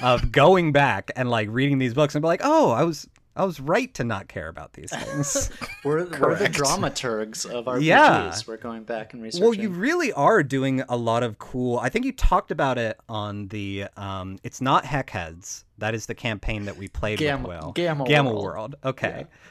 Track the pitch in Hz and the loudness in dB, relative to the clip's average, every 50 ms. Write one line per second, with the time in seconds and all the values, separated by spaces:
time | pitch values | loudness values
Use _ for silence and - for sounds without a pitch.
0 | 127 127 123 117 113 110 110 147 139 170 190 185 170 156 139 143 139 127 104 98 | 2 2 2 4 2 2 4 6 8 8 8 6 6 4 4 4 4 4 2 0
1 | - - - 127 127 123 120 113 107 104 110 127 135 143 143 131 127 123 113 143 | -4 -6 -4 -4 -2 0 0 0 0 0 0 0 2 2 2 2 2 0 2 2
2 | 151 143 - 151 156 165 175 190 - 285 311 320 277 156 117 117 165 170 156 - | 2 2 2 0 0 2 0 2 2 4 4 6 6 4 4 4 2 0 0 -4
3 | - - _ _ _ _ - - 185 196 165 - 135 147 180 240 262 - - - | -10 -18 _ _ _ _ -4 -2 -2 -2 -2 -4 -2 0 0 0 0 -2 -4 -4
4 | 127 117 110 98 - - - 95 78 80 82 - 80 - - - 69 - - - | -4 -2 -4 -4 -6 -10 -10 -10 -10 -10 -12 -12 -16 -16 -16 -16 -12 -10 -8 -8
5 | - - - 147 143 - - 277 - - - - - - - - - 143 151 160 | -8 -6 -4 -4 -2 -2 0 -2 -2 -2 -6 -8 -12 -14 -10 -6 -2 0 0 0
6 | 180 175 160 135 135 151 165 165 202 202 156 147 143 135 165 196 185 139 - - | -2 -4 -2 0 2 2 2 2 0 0 0 0 0 0 0 0 0 -2 -4 -4
7 | - 123 110 107 110 107 110 - - - 120 120 117 127 127 127 151 156 190 269 | -4 -2 -2 -2 -4 -6 -8 -10 -8 -8 -8 -6 -4 -2 -2 2 4 6 6 8
8 | 302 262 160 104 90 82 82 107 - - 113 110 - 117 113 113 110 110 117 110 | 8 8 6 4 2 -2 -6 -8 -8 -10 -10 -10 -10 -10 -10 -10 -8 -8 -8 -8
9 | 110 - - 120 110 110 113 175 202 233 226 196 214 208 175 175 202 285 339 359 | -8 -10 -14 -14 -12 -8 0 2 4 4 4 2 -2 -4 -4 -2 -2 0 0 0
10 | 330 226 - 139 143 175 226 202 147 120 135 135 131 135 131 127 131 - 123 120 | 0 -2 0 4 4 6 6 4 2 2 0 0 0 0 0 -2 -2 -2 -2 -2
11 | 117 113 113 120 123 117 110 - - - - 127 123 123 120 120 113 127 - 226 | 0 0 0 0 0 -2 -6 -10 -14 -8 -6 -4 -2 0 0 0 -2 -2 -2 -2
12 | 254 269 - - - - 180 196 - - 185 151 151 135 123 120 117 107 - _ | -4 -4 -2 2 4 4 4 4 2 0 -2 0 0 0 0 0 -2 -4 -4 _
13 | _ - 113 107 104 104 101 101 104 95 107 104 101 98 98 98 98 - - 101 | _ -10 -8 -6 -6 -6 -6 -8 -10 -8 -8 -8 -6 -6 -6 -6 -8 -10 -10 -12
14 | 98 98 95 95 92 95 95 - - 117 - - 127 131 151 180 - - 151 135 | -10 -8 -8 -8 -8 -10 -12 -12 -12 -12 -8 -4 0 2 2 2 2 0 -4 -4
15 | 131 - - 101 85 80 82 87 92 - - - - _ _ - 107 110 113 110 | -4 -4 -6 -8 -8 -8 -12 -14 -14 -14 -16 -16 -18 _ _ -6 -4 -4 -4 -4
16 | - - 113 - - 117 110 95 - - 110 104 101 101 98 92 98 95 - - | -6 -8 -10 -6 -6 -6 -4 -4 -4 -4 -4 -4 -6 -8 -10 -10 -12 -12 -8 -4
17 | - 104 107 104 156 147 139 131 123 90 87 82 78 82 - 170 175 170 156 143 | -4 -2 -2 -2 -2 -2 -2 -4 -6 -8 -10 -10 -10 -8 -4 -2 -2 -2 0 0
18 | 131 - 147 147 139 127 110 101 98 92 78 101 110 127 143 - - 131 131 - | 2 4 4 4 4 2 0 -2 -4 -6 -8 -8 -10 -12 -10 -8 -6 -6 -6 -4
19 | - 95 - - - - _ _ - - | -4 -6 -6 -6 -14 -16 _ _ -20 -20